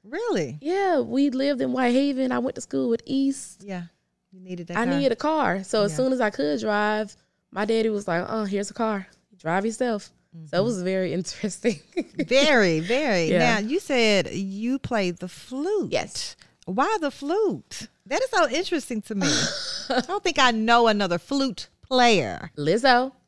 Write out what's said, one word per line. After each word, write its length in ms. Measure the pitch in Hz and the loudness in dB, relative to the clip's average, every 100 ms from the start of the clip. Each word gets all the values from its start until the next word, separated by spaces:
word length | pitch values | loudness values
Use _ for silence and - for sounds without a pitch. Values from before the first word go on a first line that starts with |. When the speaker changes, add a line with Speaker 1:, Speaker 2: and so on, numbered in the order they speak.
Speaker 1:
Really? 540 | 196 320 466 262 143 151 | -8 -6 -2 0 -2 -6
Speaker 2:
Yeah, 380 | 285 381 392 311 | -4 0 2 2
we 280 | 226 262 285 | 0 2 2
lived 320 | 254 277 262 | 2 0 0
in 100 | 262 | 0
Whitehaven. 580 | 254 247 247 285 262 262 | 0 2 4 2 0 -2
I 80 | 247 | -2
went 160 | 254 - | -4 -6
to 60 | |
school 280 | - 269 254 | -6 -2 0
with 120 | 233 - | -2 -2
East. 580 | 269 269 269 - - | 0 0 -2 -12 -18
Speaker 1:
Yeah, 200 | 202 180 170 _ _ _ _ | -12 -10 -10 _ _ _ _
you 80 | 185 | -20
needed 280 | 185 180 170 | -12 -12 -6
that 100 | 180 | -2
Speaker 2:
I 80 | 240 | 0
Speaker 1:
car. 100 | 277 | 2
Speaker 2:
needed 160 | 277 | 2
a 40 | 226 | 2
car. 480 | 294 311 - 196 | 0 0 0 -2
So 200 | 190 220 | -2 0
as 80 | 202 | 0
Speaker 1:
Yeah. 60 | 156 | 2
Speaker 2:
soon 160 | 262 | 0
as 80 | 254 | 2
I 80 | 214 | 0
could 280 | 202 294 277 | 0 -2 0
drive, 560 | 220 208 208 214 214 - _ _ _ | 0 0 2 0 -4 -12 _ _ _
my 140 | 185 214 | -6 0
daddy 240 | 226 220 | 2 2
was 180 | 208 202 | 0 -2
like, 180 | 170 - | -2 -2
"Oh, 180 | 220 208 | -4 -2
here's 260 | 196 208 | -2 -4
a 20 | |
car. 320 | - 220 202 185 _ _ _ | -4 -2 -2 -8 _ _ _
Drive 280 | 156 180 214 | -2 -2 -2
yourself." 440 | 220 247 214 - _ _ 165 156 | -2 -2 -2 -6 _ _ -20 -4
So 80 | 170 | 0
it 20 | |
Speaker 1:
Mm-hmm. 60 | 220 | 0
Speaker 2:
was 160 | 202 | 0
very 320 | 180 190 185 | -2 0 0
<laughs> 60 | 165 | -2
interesting. 600 | 180 - 214 - 240 175 _ 370 - - | -6 -6 -6 -2 -4 -4 _ -8 -8 -6
Speaker 1:
Very, 640 | - 262 302 262 190 160 | 0 4 6 6 4 2
very. 480 | 175 254 294 185 160 | 0 0 2 2 2
Speaker 2:
Yeah. 60 | 180 | 4
Speaker 1:
Now, 180 | 240 220 | 4 2
you 200 | 214 330 | 0 -4
said 540 | - 262 220 202 - | 0 2 4 4 0
you 460 | - 196 196 233 269 | -6 -8 -6 -4 -4
played 380 | - 226 185 175 | -2 -2 -2 -4
the 100 | 185 | -12
flute. 600 | - - 262 330 415 226 | -14 -12 -6 -2 -2 -2
Speaker 2:
Yes. 420 | 127 80 - - - - _ - | -2 -4 -8 -10 -12 -20 _ -6
Speaker 1:
Why 320 | 190 320 440 | -2 0 0
the 120 | 294 | -4
flute? 760 | - 277 381 415 170 - - - _ - | -6 -4 0 0 -2 -10 -16 -16 _ -6
That 140 | 302 | -4
is 60 | 508 | 0
so 180 | 415 294 | 0 2
interesting 520 | 285 370 320 - 220 | 0 -2 -4 -4 -8
to 120 | - 202 | -6 -2
me. 120 | 180 147 - - | 0 0 -2 -6
Speaker 2:
<laughs> 260 | - - - | -10 -10 -2
Speaker 1:
I 120 | 254 | -2
don't 220 | 247 403 | -2 -2
think 160 | 370 294 | -2 4
I 100 | 254 | 4
know 360 | 226 220 240 233 | 4 4 6 6
another 320 | 208 196 175 | 2 0 -2
flute 500 | - 277 269 196 - _ | -2 -2 -2 -4 -16 _
player. 680 | _ 254 240 202 113 87 - - | _ 4 6 4 2 -6 -10 -4
Speaker 2:
Lizzo. 540 | 147 208 262 247 262 _ | 0 4 6 4 2 _